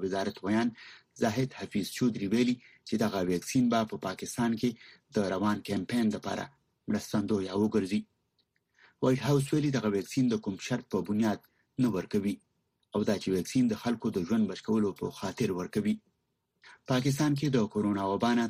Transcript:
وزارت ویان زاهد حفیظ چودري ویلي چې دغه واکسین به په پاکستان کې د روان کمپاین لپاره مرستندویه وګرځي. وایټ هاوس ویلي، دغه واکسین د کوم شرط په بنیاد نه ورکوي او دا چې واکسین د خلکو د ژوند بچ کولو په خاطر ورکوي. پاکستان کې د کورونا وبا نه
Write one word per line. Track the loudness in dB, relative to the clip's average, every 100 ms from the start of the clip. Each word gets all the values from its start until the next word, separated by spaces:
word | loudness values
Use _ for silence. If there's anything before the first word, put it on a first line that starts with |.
وزارت | -2 -2 -4 -4
ویان | -2 0 0 -4 -14 -20 _ -2
زاهد | 0 0 -2 -4
حفیظ | -6 -4 -4 0
چودري | 0 0 0
ویلي | 2 4 0 -6 -20 -4
چې | 0
دغه | 0 0 0
واکسین | 0 0 2 4
به | 2 0
په | -4 -6
پاکستان | -6 -6 -2 0 0
کې | -2 -2 -12 -20 _
د | -2 0
روان | 0 0 0 -2
کمپاین | -4 0 0 2 0
لپاره | -4 -6 -6 _ _ _ -4
مرستندویه | -4 -2 -2 0 0 0
وګرځي. | 0 2 2 2 -2 -4 _ _ _ _ _ _ _ -20 _
وایټ | 2 2 4
هاوس | 2 4
ویلي، | 0 2 0
دغه | 0
واکسین | 0 0 0 2
د | 2
کوم | -2 -8 -4
شرط | -4 -2
په | -4 0
بنیاد | 2 2 0 -6 _ _ -2
نه | 0 0
ورکوي | -2 -2 0 -4 _ _ _ _ _
او | -2 0
دا | 0
چې | 0
واکسین | -2 0 2 2
د | 2
خلکو | -2 -2 -2
د | -2 0
ژوند | 0 0
بچ | -2 -2
کولو | 0 0 -2
په | -8 -6
خاطر | -8 -2 -2
ورکوي. | -2 -4 -2 0 -2 -6 _ _ _ _ _ -20 -14 -2
پاکستان | 0 0 2 2 2
کې | 2 2
د | 2
کورونا | 0 0 0 0
وبا | 0 2
نه | 2